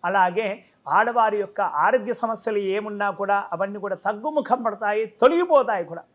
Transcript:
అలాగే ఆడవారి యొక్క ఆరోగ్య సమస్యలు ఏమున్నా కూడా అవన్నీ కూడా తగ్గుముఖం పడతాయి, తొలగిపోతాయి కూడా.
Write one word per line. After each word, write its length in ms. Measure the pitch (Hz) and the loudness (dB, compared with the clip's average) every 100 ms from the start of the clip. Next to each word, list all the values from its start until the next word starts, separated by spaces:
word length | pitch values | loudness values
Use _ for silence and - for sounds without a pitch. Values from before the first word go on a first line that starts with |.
అలాగే 420 | 175 196 185 180 220 220 _ _ - | 0 2 2 2 -4 -6 _ _ 0
ఆడవారి 480 | 175 226 233 220 208 | 2 4 2 2 2
యొక్క 240 | 196 - | -4 -2
ఆరోగ్య 520 | 185 147 175 247 208 | -2 2 2 2 -2
సమస్యలు 440 | 233 226 226 - 208 | -4 -4 -4 -2 -2
ఏమున్నా 520 | 196 196 214 208 202 | -2 -2 -4 -4 -4
కూడా 260 | 196 202 202 - | -2 0 0 -2
అవన్నీ 260 | 170 196 208 | -4 -4 -4
కూడా 160 | 196 | -6
తగ్గుముఖం 680 | 185 196 214 294 302 240 247 | -4 -4 -4 -2 -2 0 -2
పడతాయి, 440 | 226 208 214 208 220 | -2 -4 -2 -2 -4
తొలగిపోతాయి 800 | _ 247 339 349 302 233 202 | _ 4 4 4 4 4 -2
కూడా. 180 | 160 170 - | -4 -10 -16